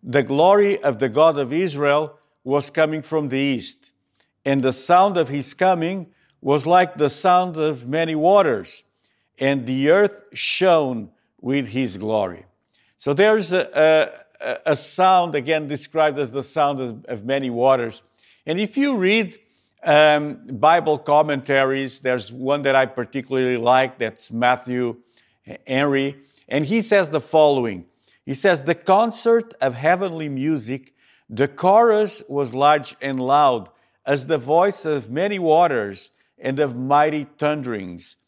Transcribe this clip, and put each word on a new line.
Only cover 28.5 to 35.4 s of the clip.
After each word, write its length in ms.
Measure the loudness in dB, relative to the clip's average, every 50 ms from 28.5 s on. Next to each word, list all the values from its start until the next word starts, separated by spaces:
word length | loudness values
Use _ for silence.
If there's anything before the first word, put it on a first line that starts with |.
| 0 0 0
"The 120 | -4 -4
concert 800 | -4 0 2 2 4 2 0 -2 -4 0 2 2 2 2 -2 -8 _
of 140 | -4 -4 -4
heavenly 560 | -2 0 0 0 0 0 -6 -6 -8 -8 -8
music, 640 | -6 -4 -4 -2 -4 -4 -4 -8 -10 -10 -10 _ _ _ _ _ _ _ _ _
the 200 | -2 -2 -2 -2
chorus 760 | -2 -2 2 4 4 6 4 4 2 2 0 -2 -4 -12 -16 -8
was 240 | -4 -4 -4 -4 -2
large 420 | 0 2 4 4 2 0 -8 -18 _
and 180 | -8 -8 -6 -6
loud, 480 | -2 0 2 4 4 4 2 0 -4 -10 _ _ _ _ _ _ _
as 220 | -4 -4 -4 -2 -4
the 100 | -4 -4
voice 480 | -2 0 2 2 2 2 -2 -4 -6
of 240 | -6 -6 -6 -6 -8
many 300 | -6 -4 -4 -4 -4
waters 720 | -2